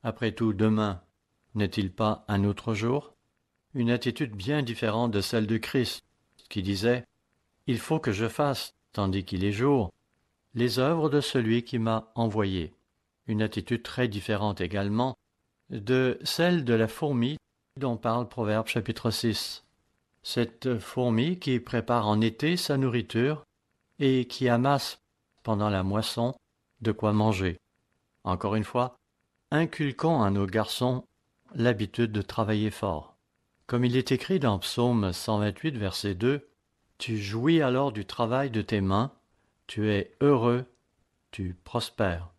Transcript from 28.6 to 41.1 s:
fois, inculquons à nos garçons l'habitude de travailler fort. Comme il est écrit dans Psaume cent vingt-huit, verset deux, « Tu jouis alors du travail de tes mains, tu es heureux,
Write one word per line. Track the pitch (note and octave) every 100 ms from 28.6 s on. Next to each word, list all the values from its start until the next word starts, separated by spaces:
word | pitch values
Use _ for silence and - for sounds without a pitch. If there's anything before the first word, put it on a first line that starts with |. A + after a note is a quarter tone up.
| G2+
fois, | B2 B2+ - _ _ _ _ _
inculquons | D3 E3 - D3 C3+ D#3+ D#3+
à | G#2
nos | G2+ G2
garçons | F#2+ G#2+ - B2 B2+ - _ _ _ _
l'habitude | C#3+ A#2 A2 G#2 - A#2
de | G#2+
travailler | G2+ - G#2+ G#2+ G#2
fort. | - G2+ D#2 - _ _ _ _ _ -
Comme | B2 B2
il | B2
est | B2+
écrit | C3 - F#3+
dans | C3 G2
Psaume | - - B2 A#2+ F#2+
cent | F2+ - G#2+
vingt-huit, | G#2 - D#3 C3
verset | G2 - G#2
deux, « | F2+ A#2 C#3+ - _ _ _ _ _
Tu | - A2
jouis | G2 A2 C3+ E3
alors | C#3 B2+ C#3
du | G#2 G2
travail | - A#2 B2+ C#3
de | A2+
tes | G2+ G#2+
mains, | F#2+ F#2+ C3+ - _ _ _ _ -
tu | - G#2+
es | G2+ - _
heureux, | C#3+ C3+ A#2 B2 B2+ _ _ _ _